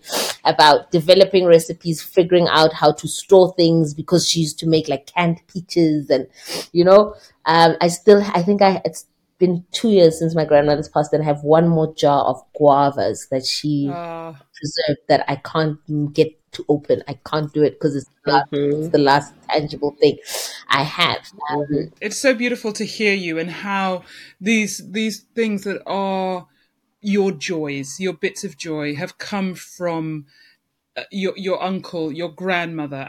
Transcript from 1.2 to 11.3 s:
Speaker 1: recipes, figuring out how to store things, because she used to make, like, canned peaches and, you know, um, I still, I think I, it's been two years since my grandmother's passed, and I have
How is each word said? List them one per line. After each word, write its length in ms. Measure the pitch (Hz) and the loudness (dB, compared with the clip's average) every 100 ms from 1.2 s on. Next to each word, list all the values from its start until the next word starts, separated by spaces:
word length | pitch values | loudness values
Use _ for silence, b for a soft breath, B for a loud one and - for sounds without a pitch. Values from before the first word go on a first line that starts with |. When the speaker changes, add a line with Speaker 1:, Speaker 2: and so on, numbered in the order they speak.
| 190 190 180 | 6 4 6
Speaker 1:
recipes, 560 | 165 165 165 170 156 | 6 4 -8 -6 -6
figuring 460 | - - 170 180 175 | -2 0 2 4 4
out 220 | 147 156 | 4 4
how 180 | 160 151 | 4 0
to 140 | 151 156 | 0 -4
store 440 | - - 190 180 180 | -8 4 6 6 4
things, 380 | 165 165 151 | 2 2 0
because 340 | 147 - 170 - | -4 0 0 2
she 120 | 165 | -2
used 160 | 156 - | -4 -4
to 80 | 165 | 0
make, 200 | 160 151 | 0 0
like, 200 | 139 - | -6 -6
canned 340 | 175 170 165 _ | -2 -2 -2 _
peaches 600 | 185 175 175 160 151 143 | -12 -4 0 2 2 0
and, 180 | 135 127 B B B B | -2 -2 B B B B
you 140 | 175 175 | 2 6
know, 280 | 202 208 B B B - | 6 6 B B B 0
um, 300 | 165 165 160 | 4 4 4
I 60 | 170 | 0
still, 320 | 175 - 202 202 | 2 6 6 4
I 80 | 180 | -2
think 200 | 175 202 | 0 2
I, 200 | 196 190 165 | 2 2 -4
it's 200 | - - _ _ - | -10 -18 _ _ -2
been 280 | 180 175 - | 0 0 -6
two 180 | - 233 | -4 2
years 280 | 196 165 160 | 6 6 4
since 140 | 165 | -2
my 120 | 165 151 | -2 2
grandmother's 420 | 147 147 147 156 | 4 4 0 -2
passed, 240 | 156 143 | -4 -2
and 80 | 151 | -2
I 20 | |
have 180 | 151 | -2